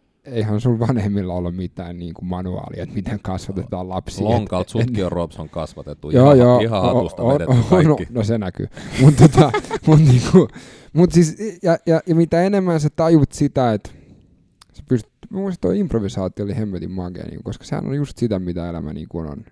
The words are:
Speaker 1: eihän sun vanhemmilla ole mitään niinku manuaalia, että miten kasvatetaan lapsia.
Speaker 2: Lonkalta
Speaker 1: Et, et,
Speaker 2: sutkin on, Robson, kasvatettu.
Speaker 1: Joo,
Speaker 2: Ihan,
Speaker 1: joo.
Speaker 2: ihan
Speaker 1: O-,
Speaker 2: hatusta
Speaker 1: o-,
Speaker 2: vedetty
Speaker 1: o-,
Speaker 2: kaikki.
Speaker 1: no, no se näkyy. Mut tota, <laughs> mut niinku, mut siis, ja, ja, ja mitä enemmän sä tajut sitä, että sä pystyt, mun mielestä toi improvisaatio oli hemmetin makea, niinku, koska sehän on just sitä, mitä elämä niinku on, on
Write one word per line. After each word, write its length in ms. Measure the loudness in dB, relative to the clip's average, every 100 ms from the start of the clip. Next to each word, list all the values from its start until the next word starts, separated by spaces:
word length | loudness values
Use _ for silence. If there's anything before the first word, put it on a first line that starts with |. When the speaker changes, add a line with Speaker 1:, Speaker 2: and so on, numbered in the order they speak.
| _ _
Speaker 1:
eihän 360 | -12 -6 -4 -2
sun 180 | 0 -2
vanhemmilla 560 | 0 -2 -2 -2 -4
ole 160 | -4 -6
mitään 480 | -6 -10 -10 -14 -12
niinku 260 | -14 -12
manuaalia, 580 | -10 -8 -6 -8 -10 -12
että 120 | -10
miten 260 | -8 -8 -8
kasvatetaan 640 | -6 -8 -8 -10 -8 -8 -8
lapsia. 360 | -8 -8 -6
Speaker 2:
Lonkalta 540 | -2 -2 -2 -6 -4 -4
Speaker 1:
Et, 40 |
et, 40 | -2
Speaker 2:
sutkin 180 | -2
on, 80 | -4
Robson, 360 | -4 -6 -8 -12
kasvatettu. 640 | -10 -12 -12 -16 -14 0
Speaker 1:
Joo, 140 | 6 8
Speaker 2:
Ihan, 60 | 8
Speaker 1:
joo. 220 | 8 6
Speaker 2:
ihan 200 | 2 0
Speaker 1:
O-, 120 | 0
Speaker 2:
hatusta 280 | 0 -2 -4
Speaker 1:
o-, 60 | 0
Speaker 2:
vedetty 200 | 0 2
Speaker 1:
o-, 100 | 2 4
Speaker 2:
kaikki. 180 | 4 4
Speaker 1:
no, 80 | 2 -2
no 140 | -4
se 140 | -2 -2
näkyy. 280 | -4 -8 -10 -10 -10 4
Mut 160 | 6 8
tota, 360 | 6 8 4 2 -6
<laughs> 180 | -4 4
mut 120 | 6
niinku, 480 | 6 4 6 4 4 -2 -20 -20 -8
mut 200 | 2 2
siis, 240 | 4 2 0 -10 -6
ja, 160 | -2 0 2
ja, 140 | 0 2
ja 80 |
mitä 280 | 0 2 2
enemmän 380 | 0 0 0 -2
sä 80 | -2 -2
tajut 360 | 2 4 2
sitä, 400 | 0 -2 0 0
että 180 | -2 -6 -20 _ -20 _ _ _ _ _
sä 100 | _ -4
pystyt, 240 | -4 -4 _ -14
mun 100 | -8
mielestä 180 | -8 -4
toi 180 | -2 -2
improvisaatio 680 | -2 -4 -6 -6 -8 -6
oli 120 | -8 -6
hemmetin 340 | -6 -8 -10
makea, 340 | -8 -10 -10
niinku, 180 | -14 -14
koska 220 | -12 -14
sehän 220 | -10 -8 -6
on 100 | -6
just 220 | -6 -6
sitä, 200 | -4 -4
mitä 320 | -6 -8 -8
elämä 220 | -8 -10
niinku 260 | -12 -12 -10
on, 80 | -10
on 140 | -12 -18